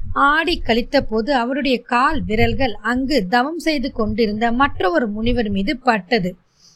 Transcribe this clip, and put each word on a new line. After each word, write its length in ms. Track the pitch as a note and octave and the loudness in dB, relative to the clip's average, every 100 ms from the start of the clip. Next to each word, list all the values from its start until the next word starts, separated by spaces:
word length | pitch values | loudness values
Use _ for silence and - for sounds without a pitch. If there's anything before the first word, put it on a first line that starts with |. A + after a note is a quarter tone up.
| - | -2
ஆடி 440 | A3+ C#4 D4+ E4 E4 | 2 2 2 0 -2
கழித்த 440 | - A3+ A3+ C#4 | 0 0 2 0
போது 340 | C4+ A3 A3+ C4+ | 0 -2 0 0
அவருடைய 460 | A#3 C#4 C#4 A#3+ | 0 -2 0 -2
கால் 420 | - A#3+ C#4+ D#4 | 0 0 2 0
விரல்கள் 500 | F3+ A3 A3+ A3+ C4+ | -2 2 2 2 -2
அங்கு 540 | - A3 B3 C4 D4 F#3 | -2 -2 -2 0 0 2
தவம் 320 | A#3+ C4+ E4+ | 0 0 -2
செய்து 320 | D#4+ D4 C4 | -2 -2 -2
கொண்டிருந்த 600 | - G#3+ G#3+ A3 G#3+ A#3 | -2 -2 0 0 0 0
மற்றொரு 560 | A#3+ C#4 - F#4+ E4 A#3+ | 2 2 2 0 0 0
முனிவர் 420 | G#3 A#3 A#3+ G#3+ | -2 -2 0 0
மீது 280 | G3 G3+ B3 | 0 -2 0
பட்டது. 580 | - A#3 - A#3 F3+ F3+ _ _ _ | 0 0 0 -2 -2 -6 _ _ _